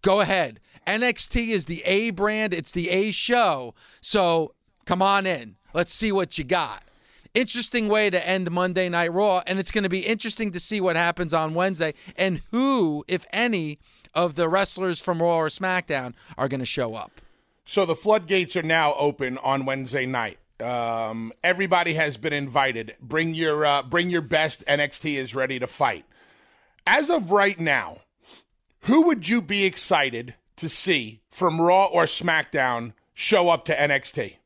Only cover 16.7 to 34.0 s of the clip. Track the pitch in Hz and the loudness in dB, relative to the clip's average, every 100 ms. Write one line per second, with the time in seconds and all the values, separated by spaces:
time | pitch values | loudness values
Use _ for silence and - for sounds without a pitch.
16.7 | - 120 110 - - - _ _ _ - | -2 -4 -6 -12 -18 -20 _ _ _ -2
17.7 | 202 190 - 208 214 165 190 175 185 160 | 0 2 0 2 2 2 0 0 -2 2
18.7 | 160 147 143 147 - 131 131 131 135 135 | 4 4 2 0 0 -6 -2 -2 0 -2
19.7 | 135 127 139 127 127 110 - _ _ 113 | -4 -4 -4 -2 -2 -4 -8 _ _ -6
20.7 | 123 117 113 110 113 113 - 175 180 190 | -4 -4 -4 -4 -6 -10 -4 -2 0 2
21.7 | 180 170 156 151 120 156 147 139 135 135 | 2 2 0 -2 -2 -4 -4 0 2 2
22.7 | 117 110 - 117 156 165 160 160 151 151 | 0 -8 -14 -4 -2 -2 0 0 2 2
23.7 | 143 131 170 180 175 135 156 156 - - | 2 2 0 0 -2 0 0 0 -2 0
24.7 | 143 147 - 156 143 127 131 131 127 123 | 0 0 -4 -6 -4 -4 -4 -4 -4 -6
25.7 | - 135 90 _ _ _ _ _ _ _ | 0 0 0 _ _ _ _ _ _ _
26.7 | _ 170 247 294 339 175 202 202 175 160 | _ 2 2 2 -2 2 4 4 0 0
27.7 | 135 90 - _ _ _ - _ _ _ | 0 -2 -12 _ _ _ -20 _ _ _
28.7 | _ - 285 339 247 165 233 156 202 190 | _ 2 4 6 2 0 -2 0 0 0
29.7 | - - 170 135 117 123 - _ - 160 | 0 0 2 2 -4 -10 -16 _ -12 -6
30.7 | - 185 156 110 110 _ - 180 160 170 | -4 0 0 -2 -14 _ -2 0 4 4
31.7 | 190 196 175 165 - 175 160 - 147 131 | 6 6 4 2 0 0 0 0 0 0
32.7 | 120 117 - _ - - 208 175 165 - | -2 -6 -14 _ -6 2 4 4 2 0
33.7 | 143 147 139 | 0 2 0